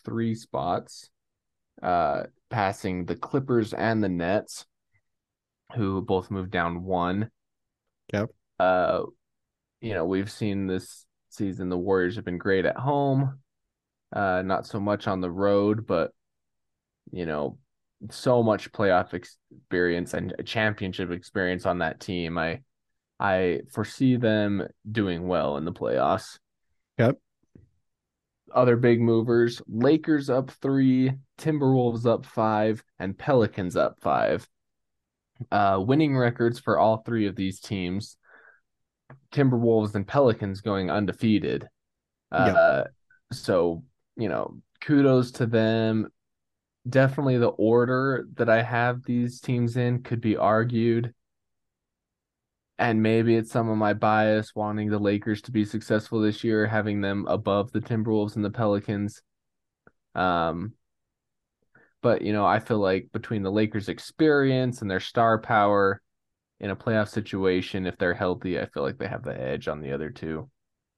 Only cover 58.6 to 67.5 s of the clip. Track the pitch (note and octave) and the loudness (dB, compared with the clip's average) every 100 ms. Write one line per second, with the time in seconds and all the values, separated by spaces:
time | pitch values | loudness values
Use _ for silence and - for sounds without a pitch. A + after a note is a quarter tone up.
58.6 | G#2+ G2+ - G2+ G2+ - _ _ _ _ | 0 0 -2 -4 -4 -8 _ _ _ _
59.6 | _ _ _ _ _ - F2+ E2+ E2 E2+ | _ _ _ _ _ -2 0 2 0 -2
60.6 | G2+ - _ _ _ _ _ _ _ _ | -8 -12 _ _ _ _ _ _ _ _
61.6 | _ _ _ _ B2 G#2+ G2 G#2 G2 G#2 | _ _ _ _ 0 0 0 0 2 2
62.6 | - A2 F#2+ F#2+ - A2 - A2 F#2+ G#2 | 0 0 2 0 -2 -10 -6 -4 -2 0
63.6 | G#2+ G#2+ G2+ E2 - - D#3 C#3+ C3+ C3 | 0 -2 -6 -8 -8 0 4 4 4 2
64.6 | B2+ B2 G#2 F#2 - - A#2 A2 - A2+ | 0 -4 -4 -4 -2 2 4 2 2 2
65.6 | G#2 G2+ G2 G2 _ _ _ _ _ - | 4 4 2 0 _ _ _ _ _ -12
66.6 | G#2 F#2+ - A2 G#2 - G2+ G2+ F#2+ | -8 -6 -2 0 0 -4 -6 -2 0